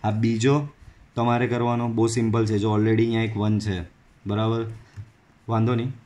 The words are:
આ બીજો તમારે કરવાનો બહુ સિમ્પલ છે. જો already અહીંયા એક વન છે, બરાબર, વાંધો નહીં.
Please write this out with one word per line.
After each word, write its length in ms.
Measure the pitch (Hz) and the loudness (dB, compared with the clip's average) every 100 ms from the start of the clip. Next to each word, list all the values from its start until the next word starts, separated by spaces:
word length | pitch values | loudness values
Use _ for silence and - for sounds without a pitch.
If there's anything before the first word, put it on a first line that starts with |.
આ 100 | 107 107 | -2 0
બીજો 320 | 113 113 123 143 143 - - - - - | 0 2 2 2 0 -12 -20 -20 -12 -2
તમારે 320 | 127 120 123 | 0 2 0
કરવાનો 380 | 120 120 120 120 113 | 0 0 0 -2 0
બહુ 80 | 113 117 | 0 2
સિમ્પલ 340 | 113 113 110 | 0 0 0
છે. 80 | 107 | 0
જો 140 | 107 | 0
already 320 | 107 110 110 113 | 2 2 2 2
અહીંયા 240 | 113 110 | 0 -2
એક 80 | 110 | -2
વન 180 | 104 107 | 0 0
છે, 180 | 104 92 85 _ _ _ 101 | 0 -4 -6 _ _ _ -6
બરાબર, 400 | 104 110 113 113 113 - - - _ _ _ - | -2 0 -2 -4 -10 -18 -18 -20 _ _ _ -4
વાંધો 260 | 113 113 120 | 0 2 0
નહીં. 180 | 127 - | -2 -8